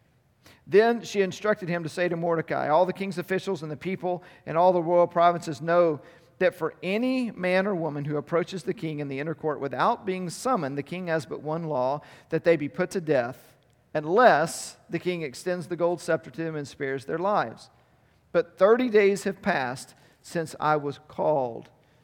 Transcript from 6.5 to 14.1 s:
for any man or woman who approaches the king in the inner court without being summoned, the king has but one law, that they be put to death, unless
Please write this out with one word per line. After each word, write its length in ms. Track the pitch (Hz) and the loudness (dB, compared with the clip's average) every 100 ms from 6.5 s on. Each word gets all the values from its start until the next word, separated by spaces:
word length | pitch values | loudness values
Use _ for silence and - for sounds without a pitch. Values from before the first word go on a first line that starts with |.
for 180 | 170 160 - | 0 -6 -6
any 480 | 175 208 254 262 240 | -4 -2 -2 -2 -4
man 340 | - 180 185 196 | -4 0 0 0
or 80 | |
woman 320 | 180 160 147 143 | -2 -4 -4 -4
who 100 | 147 | -4
approaches 460 | 139 170 175 190 | -2 -2 -2 -6
the 100 | 185 | -8
king 280 | 156 160 147 | -6 -6 -6
in 80 | 143 | -6
the 120 | 135 | -6
inner 140 | 156 | -6
court 260 | 151 156 127 | -6 -4 -4
without 460 | 135 127 180 240 196 | -4 0 0 0 -4
being 240 | 185 175 | -6 -6
summoned, 480 | - 254 240 139 143 | -6 -2 -2 -2 -6
the 40 | |
king 260 | - 175 180 | -8 -8 -2
has 180 | 160 - | -4 -4
but 160 | 147 | -10
one 220 | 147 165 | -6 -6
law, 360 | 165 139 127 147 - - - | -4 -2 -2 -4 -8 -20 -6
that 140 | 160 | 0
they 120 | 170 165 | 4 2
be 140 | 147 | 2
put 200 | - 180 | -4 -4
to 80 | 196 | -4
death, 580 | 156 135 120 135 - _ _ _ _ | 0 0 0 -6 -18 _ _ _ _
unless 880 | 156 151 | -6 0